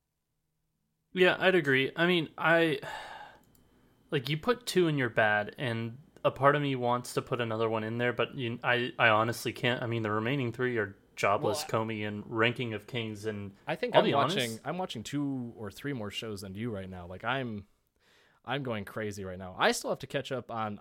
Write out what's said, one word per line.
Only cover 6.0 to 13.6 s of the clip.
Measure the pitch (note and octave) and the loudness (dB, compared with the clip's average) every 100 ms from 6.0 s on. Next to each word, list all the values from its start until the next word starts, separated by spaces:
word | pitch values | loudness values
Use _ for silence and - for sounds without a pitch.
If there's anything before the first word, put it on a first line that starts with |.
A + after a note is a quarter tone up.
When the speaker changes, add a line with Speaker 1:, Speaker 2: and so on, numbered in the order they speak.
| - - | -20 -2
Speaker 1:
a | C#3+ | -2
part | - C#3 D3 | 4 4 4
of | |
me | C#3+ C3 | 2 0
wants | A#2+ B2 B2 C#3 | 0 0 -2 -6
to | |
put | C3 B2 | -2 -2
another | A#2 A2 A2+ | -2 0 0
one | A2 | 0
in | A2 A#2 | -2 -2
there, | B2 | -2
but | B2 A#2 C#3+ | 0 -4 -4
you, | A#2 B2 | -6 -4
I, | C#3 A#2+ B2 - | 0 0 0 2
I | A#2+ | 6
honestly | G#2+ A2+ A#2 A#2+ | 6 4 0 -4
can't. | - B2 B2 | 0 0 0
I | A#2+ | -2
mean, | A#2 | -2
the | G#2+ | 0
remaining | G#2+ A2+ C#3+ A#2+ | 0 0 0 -2
three | A2+ B2+ A#2+ | -2 -2 0
are | G2+ - _ - | -4 -6 _ -2
Jobless, | G#2 G#2 B2+ G2+ - | 2 2 2 -2 -2
Speaker 2:
Well, | A#2 | -2
I | A2 | -2
Speaker 1:
Komi, | A2 G#2 | -4 -4
and | G#2 - | -6 -6
Ranking | A#2 A#2 A#2 A#2+ | 2 2 2 -4
of | G#2+ - | -6 -6
Kings, | A#2+ A2 G#2 G#2+ | -6 -6 -6 -6
and | G#2 G2+ - | -6 -8 -12